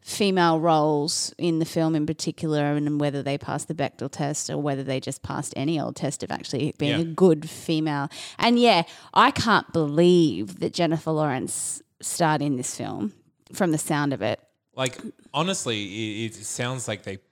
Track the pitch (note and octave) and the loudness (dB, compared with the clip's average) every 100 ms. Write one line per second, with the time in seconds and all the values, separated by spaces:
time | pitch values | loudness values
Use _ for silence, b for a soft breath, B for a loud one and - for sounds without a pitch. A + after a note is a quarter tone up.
0 | - - G3+ F#3+ F3 D#3+ E3 D#3+ D3+ D3+ | -10 -2 2 4 4 4 4 4 4 2
1 | D3 - - - E3+ D#3+ D#3+ F3 D#3+ D#3+ | 0 -2 -4 -2 0 0 0 0 0 0
2 | D3+ D#3+ - - D#3+ D3+ D3 D3 D3 D3 | -2 -4 -6 -4 -2 0 2 0 0 0
3 | D3 C#3 C3+ C#3+ - D3+ - D#3+ C#3+ - | 0 -2 -4 -4 -4 -6 -6 -4 -4 -4
4 | C#3 - C#3+ D3+ - D3+ D3 C3+ C3+ C3 | -10 -4 -4 -4 -4 -4 -2 -4 -4 -4
5 | C3+ D3 - C3+ - - C3+ E3 - - | -4 -10 -8 -6 -6 -4 -2 -2 -2 -4
6 | C3+ - - - - C3+ C#3+ - C#3+ B2 | -6 -4 -8 -8 -6 -2 -2 -2 0 0
7 | E3 D#3 F#3 D#3 D#3 - - D#3+ D#3 C#3+ | -2 4 6 6 0 -12 -2 -2 0 -2
8 | C#3 B B B A3+ A#3+ A#3+ F#3 E3 B | -4 B B B 4 6 6 6 2 B
9 | B - A#3 - A#3 F#3+ - E3 D3+ D3 | B 4 4 4 2 2 2 -2 0 6
10 | F3 F3+ D#3+ F2+ G#2 F2+ - - E3+ D#3+ | 8 8 6 2 -6 -6 -6 0 0 0
11 | D#3+ D#3 D3+ C3 - - - - _ _ | -2 0 0 -2 -4 -6 -6 -10 _ _
12 | - - E3 D3+ C#3+ B2+ A#2+ - A2 G2+ | -10 0 2 2 0 -2 -4 -8 -8 -6
13 | G#3 - _ _ _ - F#3 D#3 - D3+ | -6 -8 _ _ _ 0 2 2 0 0
14 | C#3+ C3 G#2+ - _ _ _ - C3 - | 0 -2 -2 -4 _ _ _ -6 -6 -4
15 | A2+ - _ C#3 F3 F#3+ C3 A2 G2+ G#2 | -16 -18 _ -4 -2 -2 -4 -4 -4 -6
16 | A2 G#2 A2+ G2 G#2 - B2 C3 A#2 G#2+ | -6 -4 -6 -8 -12 -6 -4 -4 -6 -8
17 | - F#2+ _ | -8 -12 _